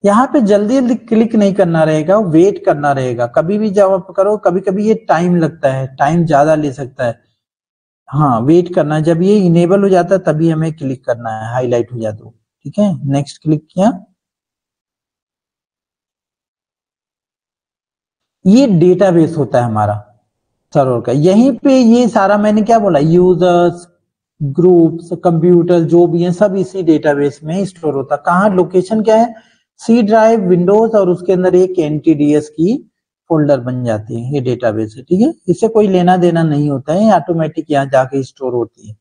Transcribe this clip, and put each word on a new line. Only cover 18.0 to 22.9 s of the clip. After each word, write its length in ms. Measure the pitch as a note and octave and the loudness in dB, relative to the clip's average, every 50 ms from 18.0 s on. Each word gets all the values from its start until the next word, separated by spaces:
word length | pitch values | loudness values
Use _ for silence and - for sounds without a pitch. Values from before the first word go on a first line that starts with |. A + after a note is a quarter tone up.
| _ _ _ _ _ _ _ _ _ | _ _ _ _ _ _ _ _ _
ये 220 | F#3+ G3+ B3+ C#4+ | 4 4 4 4
database 680 | B3 F#3+ D#3+ E3+ F3+ F#3 F3+ G3+ F#3+ E3+ E3+ D#3+ D#3 - | 4 2 4 4 4 4 2 2 2 2 2 0 0 -2
होता 220 | D3+ C#3 - - - | -6 -6 -2 -2 -2
है 60 | A#2+ | -2
हमारा 420 | A#2 G#2+ G#2+ G#2+ G#2 G#2 G#2 - _ _ _ _ _ _ _ _ _ _ _ _ _ - | -2 -2 -2 -2 -2 -4 -6 -10 _ _ _ _ _ _ _ _ _ _ _ _ _ -2
server 260 | D3+ C3+ C3 B2 A#2+ | 0 0 0 -2 -2
का, 120 | A2+ - | -2 -2
यहीं 400 | C#3+ D3 D3 F3+ F#3+ G#3+ B3 C#4 B3+ - | -2 0 2 2 4 4 2 2 0 0
पे 180 | - C#4+ C4 C4 | 0 2 2 4
ये 300 | B3 A3 A#3 A#3+ B3 G#3+ | 4 4 4 4 2 0
सारा 280 | - A3 G3 F#3+ G#3 G3+ | 0 0 0 2 0 0
मैंने 240 | G#3 G#3+ G#3 A3 | 0 0 0 0
क्या 160 | G#3 A3+ A#3 A3+ | 2 2 2 2
बोला, 200 | G#3 G3 | 2 2